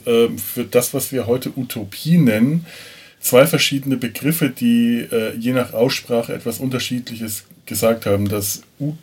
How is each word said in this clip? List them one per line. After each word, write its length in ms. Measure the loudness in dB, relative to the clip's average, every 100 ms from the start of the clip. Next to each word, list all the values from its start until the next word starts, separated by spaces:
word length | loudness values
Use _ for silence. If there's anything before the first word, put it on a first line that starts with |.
| 0
ähm, 320 | 2 2 0
für 260 | -8 -8 0
das, 280 | 0 0
was 200 | -2 -4
wir 140 | -4 -2
heute 240 | -2 -4 -8
Utopie 640 | -8 -8 -10 -6 2 4
nennen, 480 | 6 4 2 0 -4 -16 -20 -20 -20 _
zwei 240 | 4 6 6
verschiedene 480 | 4 0 -2 -2 -4
Begriffe, 520 | -4 -4 -2 0 0
die, 500 | 0 2 4 4 0
äh, 340 | 0 -2 -2 -2
je 140 | -2
nach 180 | 0 0
Aussprache 600 | 2 2 0 -2 -2 -2
etwas 260 | -6 -6 -6
Unterschiedliches 840 | -4 -4 -4 -6 -8 -10 -8 -10 -12 _ -10
gesagt 400 | 0 2 2 0
haben. 220 | 0 0
Das 320 | -2 -4 -6 -12 -8
U-, 140 | -6 -6